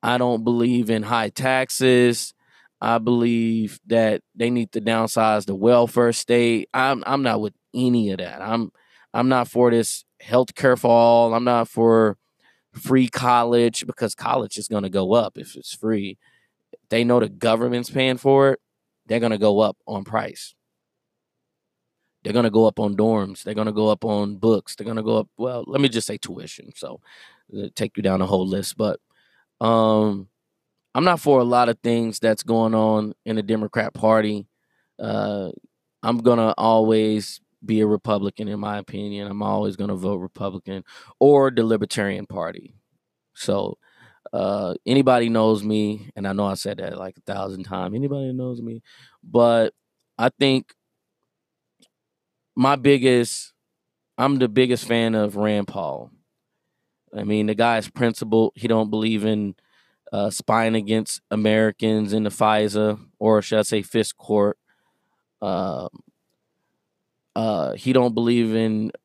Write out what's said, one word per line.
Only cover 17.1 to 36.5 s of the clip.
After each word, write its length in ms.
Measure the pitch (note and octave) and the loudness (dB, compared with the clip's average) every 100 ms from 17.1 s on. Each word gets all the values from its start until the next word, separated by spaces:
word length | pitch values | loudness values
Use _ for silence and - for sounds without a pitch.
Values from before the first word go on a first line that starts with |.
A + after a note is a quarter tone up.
| B2 | 2
the 100 | G#2+ | 0
government's 600 | G2 A#2 A2+ B2 B2 A#2+ | -2 -2 0 0 -4 -6
paying 280 | C3+ C3 B2 | -2 -2 0
for 360 | C3+ C#3 C#3 | 2 4 4
it. 60 | - _ _ _ _ _ | 0 _ _ _ _ _
They're 160 | A#2 | -2
gonna 160 | A#2 G#2+ | 0 2
go 220 | G#2+ G2+ | 2 4
up 180 | G#2+ - - | 2 0 -10
on 160 | G#2 | -10
price. 520 | G2 A2 G#2+ - - _ _ _ _ _ _ _ _ _ _ _ _ _ _ _ _ _ | -6 -6 -6 -12 -20 _ _ _ _ _ _ _ _ _ _ _ _ _ _ _ _ _
They're 100 | G#2 | -4
gonna 160 | A2 A#2 | 0 2
go 160 | G#2+ A2 | 4 4
up 140 | G2+ | 2
on 180 | G#2 G2+ | -4 0
dorms. 460 | A2 A2 G2 F#2+ | 0 0 -2 -10
They're 100 | - | -10
gonna 180 | G#2+ A2 | -6 -4
go 180 | G#2+ G#2+ | 0 0
up 140 | G#2 | 0
on 320 | A2+ G#2 G2+ G2+ | -2 -2 -4 -2
books. 400 | A2+ G#2 - - | 0 0 -2 -14
They're 120 | G#2+ | -10
gonna 160 | A2+ | -6
go 140 | A2 A2 | -2 -2
up, 120 | G#2+ - | -2 -8
well, 260 | B2 B2 - | -8 -8 -6
let 120 | C#3 | 0
me 80 | C#3 | 0
just 200 | A2+ - | 0 -6
say 100 | G#2+ | -10
tuition. 560 | - F#2 D#2+ - - - | -12 -14 -14 -18 -20 -16
So, 240 | C2+ - _ - - _ _ G2+ | -16 -16 _ -20 -20 _ _ -12
uh, 100 | G2+ - | -12 -8
take 200 | G#2+ - | -8 -4
you 80 | |
down 180 | G2 F#2+ | -2 0
a 40 | F#2+ | 0
whole 220 | G2 F#2 | 0 0
list. 280 | F#2+ F#2+ - | -4 -6 -4
But, 220 | G#2+ - _ _ _ _ _ _ | -4 -4 _ _ _ _ _ _
um, 680 | A2+ A2+ A2 G#2+ G#2+ G2 F#2+ _ _ _ _ _ _ B2+ | 2 4 4 4 2 -2 -10 _ _ _ _ _ _ 0
I'm 80 | |
not 160 | F3 E3+ | 0 2
for 200 | D3 C3+ | 4 4
a 60 | A#2+ | 4
lot 240 | B2 A#2+ | 2 2
of 100 | A2+ | 0
things 400 | A#2+ A#2 A2+ G#2+ | 0 0 -2 -2
that's 240 | A2+ A2 | 0 0
going 320 | - A2+ A2+ A2 | 0 0 2 2
on 380 | A2 G#2+ G#2+ - - | 2 2 -2 -8 -6
in 100 | A2 | -6
the 80 | |
Democrat 500 | G2+ A2 G#2+ - A2 | -2 -4 -2 -4 -4
Party. 540 | - A2+ A2 G#2+ G#2 G2+ _ _ _ _ - | -2 2 2 2 -4 -10 _ _ _ _ -12
Uh, 520 | A2 G#2+ G#2 G2+ F#2 - _ _ _ _ | -8 -4 -4 -6 -8 -12 _ _ _ _
I'm 160 | A2 A#2+ | -4 0
gonna 340 | A#2 A#2+ A2 | 2 4 2